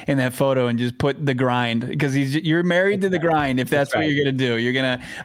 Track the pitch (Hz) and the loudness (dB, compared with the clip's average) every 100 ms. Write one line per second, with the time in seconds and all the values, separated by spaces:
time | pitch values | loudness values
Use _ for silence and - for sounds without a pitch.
0 | - 139 127 123 135 131 123 117 123 120 | -2 0 0 0 0 2 0 0 -2 -2
1 | 143 139 143 127 127 123 120 117 127 147 | -2 0 -2 0 0 0 0 -2 -4 -2
2 | 143 135 135 147 165 165 175 175 196 202 | 0 0 0 0 0 2 2 2 2 0
3 | 190 180 165 156 139 127 120 147 139 160 | 0 0 0 0 2 0 2 0 2 0
4 | 156 143 143 131 127 117 120 131 131 123 | 0 0 0 0 0 0 0 0 0 -2
5 | - - | -8 -12